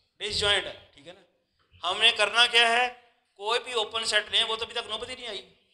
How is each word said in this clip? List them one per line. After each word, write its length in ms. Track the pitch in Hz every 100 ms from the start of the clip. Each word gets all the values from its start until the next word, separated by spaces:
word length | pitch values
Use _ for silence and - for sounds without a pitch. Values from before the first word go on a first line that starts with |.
| _ -
डिसजॉइंट 440 | 208 185 202 202
है, 80 | 160 - -
ठीक 140 | - 151
है 60 |
ना। 760 | 190 _ _ _ _ _ - 165
हमने 240 | 202 226
करना 320 | 226 202 220 240
क्या 200 | 233 233
है, 200 | 233 247 - _ _ _ -
कोई 200 | 208 233
भी 140 | 254
open 300 | 240 214 226
set 260 | 220 214 214
लें, 120 | 202
वो 120 | 226
तो 100 | 220
अभी 80 | 226
तक 140 | 240 208
नौबत 200 | 220 240
ही 60 |
नहीं 120 | 254 240
आई, 160 | 190 185 _ _